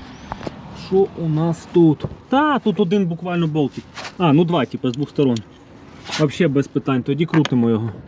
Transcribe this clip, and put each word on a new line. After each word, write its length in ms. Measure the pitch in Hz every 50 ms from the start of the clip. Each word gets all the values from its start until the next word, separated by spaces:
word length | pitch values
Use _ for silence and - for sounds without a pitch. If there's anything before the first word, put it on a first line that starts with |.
| - - - - - - - - - - - - - - - - - -
Що 200 | 185 190 196 - - -
у 120 | 170 160
нас 380 | 151 151 165 170 165 - - - -
тут? 320 | 175 170 160 143 - - - - - - -
Та, 300 | 254 269 302 302 285 226
тут 200 | - 220 185 185
один 260 | 208 170 202 208 196
буквально 420 | 165 170 165 175 180 175 175 170 156
болтик. 360 | 151 156 143 127 - - - - - - - - - -
А, 160 | 180 160 135
ну 100 | 156 180
два, 220 | 165 175 156 120
типу, 240 | - - - - 127
з 40 | 117
двох 160 | 139 143 -
сторон. 280 | - - 147 131 120 113 101 - - - - - - - - - - - - - - -
Вообще 280 | 156 139 - - 185 156
без 200 | 131 139 135 -
питань, 360 | - 143 - - 131 127 117
тоді 220 | - 139 143 170
крутимо 440 | 165 - 160 147 - 139 123 117 117
його. 220 | 113 107 113 113 98 - -